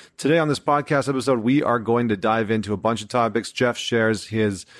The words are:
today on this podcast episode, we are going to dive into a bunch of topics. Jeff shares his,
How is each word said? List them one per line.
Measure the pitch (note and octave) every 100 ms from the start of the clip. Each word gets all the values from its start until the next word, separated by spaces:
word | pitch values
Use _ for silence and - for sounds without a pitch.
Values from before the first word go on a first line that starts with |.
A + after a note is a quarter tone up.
| - -
today | C3+ E3
on | D3+
this | C3+
podcast | - C#3+ C#3+ C#3+ C3
episode, | C3 A#2+ B2
we | A2 C#3+
are | - A#2+
going | A2 A#2+ A#2+
to | G2+
dive | A2 A2+ G#2+
into | A2+ G#2
a | G2+
bunch | A2 A2+
of | G#2+
topics. | B2 A#2 A2 G#2
Jeff | - B2 A#2
shares | - A#2 A2 G#2+ -
his, | A2 G#2+ F#2+ -